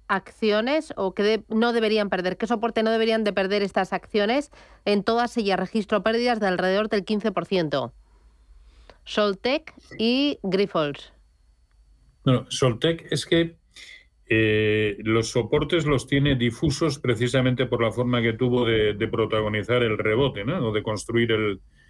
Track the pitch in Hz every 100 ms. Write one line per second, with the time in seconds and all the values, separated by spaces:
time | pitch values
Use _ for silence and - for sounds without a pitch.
0 | - 196 - - 220 208 233 311 302 -
1 | 190 185 202 220 - 220 233 233 220 214
2 | 202 185 180 185 208 233 233 226 220 226
3 | 226 220 208 196 190 202 196 - 185 185
4 | - 214 202 262 285 - - - - 208
5 | 196 226 240 240 196 185 185 226 190 214
6 | 202 233 240 220 202 185 185 190 214 214
7 | 180 214 214 185 165 185 156 143 123 -
8 | _ _ _ _ _ - - - - -
9 | - - 208 190 240 302 - - - -
10 | 226 254 285 - 196 185 202 170 147 143
11 | - - _ _ _ _ _ _ _ _
12 | _ _ 135 127 - - 131 113 160 165
13 | - 123 - 165 170 - _ - - -
14 | _ _ - 110 110 107 107 107 107 101
15 | 110 113 113 123 107 151 - 175 147 135
16 | - 139 143 131 120 117 160 131 160 131
17 | 123 107 120 131 127 123 123 123 113 104
18 | 123 123 113 110 127 123 117 113 107 101
19 | 110 113 107 110 107 107 95 123 117 104
20 | 107 110 139 101 110 180 117 107 107 104
21 | - 117 113 110 107 95 - _